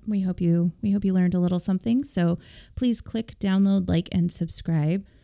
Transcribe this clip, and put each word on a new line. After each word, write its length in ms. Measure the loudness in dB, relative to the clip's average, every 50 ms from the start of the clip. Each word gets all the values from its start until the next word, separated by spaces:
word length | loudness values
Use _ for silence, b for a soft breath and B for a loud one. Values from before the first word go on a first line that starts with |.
| -6
We 140 | -4 -2 0
hope 200 | 0 -2 -2 0
you, 320 | 2 2 2 2 2 0 -2 -2 -2
we 80 | 0 0
hope 120 | 0 0
you 100 | 2 2
learned 200 | 2 2 2 2
a 40 | 2
little 180 | 0 0 0 0
something. 440 | 0 0 -2 -2 0 0 0 0 -2
So 340 | -2 -2 0 0 0 0 -2 B B B B B B B
please 240 | -4 -2 0 0 -2
click, 380 | -4 -6 -6 -8 -8 -8 -8 -6
download, 500 | -2 0 2 2 2 2 2 2 0 0
like, 200 | 0 -2 -2 -2 -2
and 180 | -2 -2 -2
subscribe. 760 | -2 -4 -6 -6 -6 -6 -4 -2 0 0 0 0 -2 -2 -6 B B B